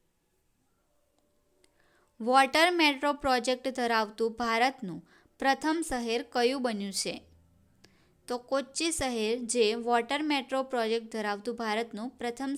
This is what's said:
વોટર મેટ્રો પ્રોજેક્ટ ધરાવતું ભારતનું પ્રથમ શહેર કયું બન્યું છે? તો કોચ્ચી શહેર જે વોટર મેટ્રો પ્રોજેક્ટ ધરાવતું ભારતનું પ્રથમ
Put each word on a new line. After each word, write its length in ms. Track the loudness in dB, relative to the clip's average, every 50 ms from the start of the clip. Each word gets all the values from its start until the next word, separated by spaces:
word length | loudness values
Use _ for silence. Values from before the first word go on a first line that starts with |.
| _ _ _ _ _ _ _ _ _ _ _ _ _ _ _ _ _ _ _ _ _ _ _ _ _ _ _ _ _ _ _ _ _ _ _ _ _ _ _ _ _ _ _ _
વોટર 500 | -2 4 6 6 6 6 6 4 4 4
મેટ્રો 420 | 4 4 4 4 4 2 0 0 0
પ્રોજેક્ટ 540 | 0 0 0 2 2 2 0 -2 -2 -2 -6
ધરાવતું 640 | -4 -2 -2 0 2 0 0 -2 -2 -2 -2 -2
ભારતનું 760 | -2 -2 -2 -2 2 2 2 2 0 -2 -8 -10 -10 -10 -14 _ _ -20 _ _ _ _
પ્રથમ 440 | 2 2 2 2 0 0 0 0 -2 -2
શહેર 360 | -4 -4 -2 -2 -2 -2 -4 -2
કયું 300 | 0 2 2 2 2 0
બન્યું 320 | -2 -2 -4 -4 -6 -6 -4
છે? 280 | -4 -4 -4 -6 -8 -12 -18 -20 -20 _ _ _ _ _ _ _ _ -20 _ _ _ _ _ _ _ _ -8
તો 100 | -8 -8
કોચ્ચી 540 | -4 -2 -2 -2 -2 -4 -4 -2 -2 -2
શહેર 460 | 0 0 -2 -2 -2 -2 0 0 -2 -2
જે 360 | -2 -2 2 4 4 4 2
વોટર 460 | 0 0 2 2 2 2 0 -2 -2
મેટ્રો 420 | 0 0 0 -2 -2 -2 -2 -2 -2
પ્રોજેક્ટ 480 | -2 -2 -2 0 0 0 -2 -2 -6
ધરાવતું 440 | -6 -4 -4 -4 -4 -4 -4 -8 -6
ભારતનું 540 | -4 -4 -2 -2 -2 -2 -4 -8 -10 -10 -10
પ્રથમ 460 | -10 -6 -6 -6 -6 -4 -6 -6 -6